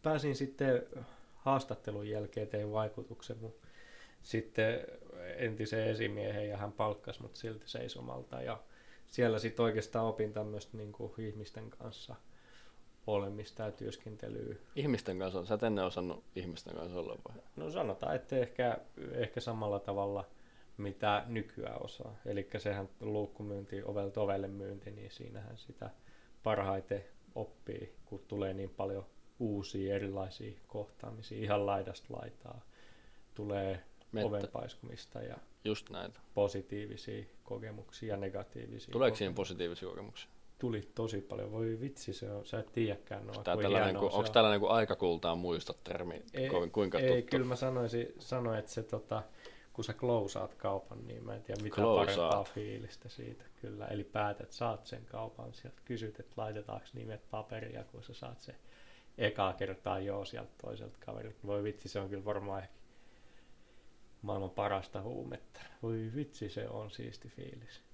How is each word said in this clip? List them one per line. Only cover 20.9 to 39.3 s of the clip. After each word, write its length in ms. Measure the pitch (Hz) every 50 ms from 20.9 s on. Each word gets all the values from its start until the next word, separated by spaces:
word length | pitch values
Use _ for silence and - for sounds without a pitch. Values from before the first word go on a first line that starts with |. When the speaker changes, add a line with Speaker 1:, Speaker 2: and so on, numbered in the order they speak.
| 95 - - 104 104 104 -
Speaker 1:
nykyään 560 | 120 117 110 - - - - - - - - -
osaa. 320 | - - - - 113 104 - -
Elikkä 320 | 113 104 101 98 - - 104
sehän 300 | - 104 98 98 98 98 - -
luukkumyynti, 840 | 110 107 107 107 104 - - - 104 104 101 98 101 - 101 98
ovelta 380 | 98 - 104 104 98 98 98 110
ovelle 280 | 104 98 98 98 98 98
myynti, 420 | 98 98 95 98 101 98 - 104
niin 200 | 104 104 107 101
siinähän 460 | - - - - 110 104 101 110 113 -
sitä 320 | - - - - - - - - - - - - - - - -
parhaiten 600 | - 113 110 101 98 95 98 98 - - 101 98 - - - - - - -
oppii, 600 | - - - - - - - - - - - - - -
kun 180 | - 104 95 - -
tulee 260 | 107 104 98 95 95
niin 160 | 95 98 95
paljon 360 | - - 98 98 98 98 95 - - - - - - -
uusia 560 | 123 107 104 101 98 - - 101 98 95 98
erilaisia 580 | 98 101 98 98 98 95 98 - - 107 107 95 - -
kohtaamisia 720 | - 107 107 104 - - - 110 110 113 113 110 - 107 107
ihan 280 | 107 104 104 104 101
laidasta 480 | 98 101 98 - 104 98 - - - - -
laitaa. 400 | - - - - - 50 50 - - - - - - - - - - - - - - - -
Tulee 480 | - 104 104 98 98 98 95 95 92 - - - - - -
Speaker 2:
Mettä- 140 | - 107 104 110
Speaker 1:
oven 200 | 104 101 - -
paiskumista 680 | - - - - - - - - - - - - - -
ja 140 | 58 - - - - - - - -
Speaker 2:
Just 260 | 107 107 - - -
näitä. 300 | - 90 90 87 - - - - -
Speaker 1:
positiivisia 880 | 104 101 101 - 98 98 - 101 104 107 104 107 101 - 110 107 107 98 - - - -
kokemuksia 640 | - 98 110 107 110 104 98 - - - - 113 110 101
ja 20 |
negatiivisia 760 | 98 98 98 95 98 101 - - 117 117 113 113 110 - -
Speaker 2:
Tuleeko 240 | - 117 131 117 110
siinä 120 | - 104 95